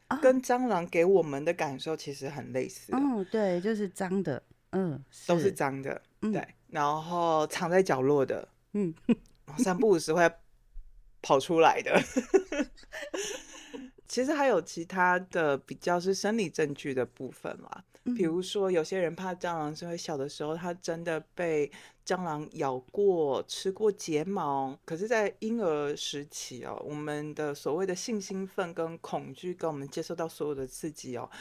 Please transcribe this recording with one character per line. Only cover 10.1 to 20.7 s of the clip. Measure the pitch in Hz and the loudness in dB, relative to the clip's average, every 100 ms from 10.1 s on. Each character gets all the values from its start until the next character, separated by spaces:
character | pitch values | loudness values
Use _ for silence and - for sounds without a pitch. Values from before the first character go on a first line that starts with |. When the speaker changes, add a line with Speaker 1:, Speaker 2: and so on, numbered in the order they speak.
Speaker 2:
会 | 170 165 - - _ _ - - - - - | 6 6 4 -20 _ _ -16 -16 -20 -20 -10
跑 | - 139 | 4 4
出 | - 165 | 4 6
来 | 151 - | 6 6
的。 | - 180 - 254 - 381 - 302 - - - - | 4 4 4 -2 4 4 4 -4 -4 -6 -16 -14
Speaker 1:
<laughs> | 587 359 415 - - - - 269 262 - - | -8 -8 -6 -8 -14 -20 -16 -16 -16 -20 -6
Speaker 2:
其 | 240 262 | -2 0
实 | |
还 | 302 269 | 2 4
有 | 185 | 4
其 | 175 175 | 0 -10
他 | 165 185 180 180 | -6 2 4 4
的 | 185 175 151 135 | 0 0 2 2
比 | - - | -2 -6
较 | 180 175 | 0 0
是 | 185 190 | 0 0
生 | 208 226 | 0 0
理 | 175 | -2
证 | - 147 | 0 -2
据 | 135 147 | -2 -4
的 | 131 117 | -2 -4
部 | - 127 | -6 -14
分 | - - - | -10 -12 -12
啦。 | - - _ _ 254 | -14 -18 _ _ -6
Speaker 1:
嗯。 | 233 | 0
Speaker 2:
比 | |
如 | 165 175 | 0 0
说 | 185 208 190 | -2 -2 2
有 | 170 | 2
些 | 160 190 | 0 0
人 | 165 170 | -2 -2
怕 | 185 175 | -8 -6
蟑 | 180 165 | -4 -4
螂 | 151 156 | -4 -6
是 | 175 | -8
因 | |
为 | 170 | -8
小 | - 147 | -6 -4
的 | 143 | -4
时 | - | -4
候 | 151 165 | -6 -4
他 | 175 | -6